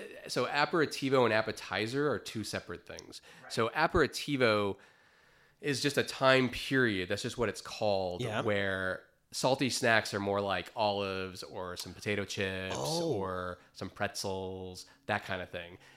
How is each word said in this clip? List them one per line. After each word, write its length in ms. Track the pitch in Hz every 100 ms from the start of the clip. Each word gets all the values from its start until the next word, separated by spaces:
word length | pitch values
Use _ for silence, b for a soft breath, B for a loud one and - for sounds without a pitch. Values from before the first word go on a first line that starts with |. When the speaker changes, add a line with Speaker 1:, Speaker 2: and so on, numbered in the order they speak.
| - - -
Speaker 1:
so 140 | - 123
aperitivo 800 | 143 147 180 135 - 135 131 117
and 80 |
appetizer 760 | 110 110 104 - 95 110 135 147
are 80 | 104
two 240 | - 113
separate 420 | 101 101 - 85 -
things. 360 | 82 - - B B
Speaker 2:
Right. 80 | -
Speaker 1:
So 180 | - 113 151
aperitivo 1000 | 165 180 233 - - 139 120 107 101 95 b b b b b b b b
is 200 | 151 127
just 160 | 143 123
a 60 |
time 460 | 113 - 131 131 127
period. 600 | - - 135 120 98 90
That's 140 | 101
just 160 | 120 -
what 100 | 110
it's 120 | -
called, 600 | - - 107 98 92 90
Speaker 2:
Yeah. 200 | 120 107
Speaker 1:
where 580 | 113 101 98 95 92 90 - _ _
salty 380 | - 135 127 131
snacks 440 | - 120 113 -
are 60 | 104
more 200 | 101 101
like 320 | 101 92 - 120
olives 680 | 104 101 98 95 92 90
or 320 | - 104 90 90
some 180 | 92
potato 300 | 87 107 101
chips 520 | 98 - 95 95 95 95
Speaker 2:
Oh. 340 | 139 165 165
Speaker 1:
or 440 | 110 95 92 90 87 b
some 160 | - 95
pretzels, 960 | - 101 - 101 95 95 92 92 90 - b -
that 180 | 104 -
kind 160 | 92
of 80 | 87
thing. 280 | 87 87 90 b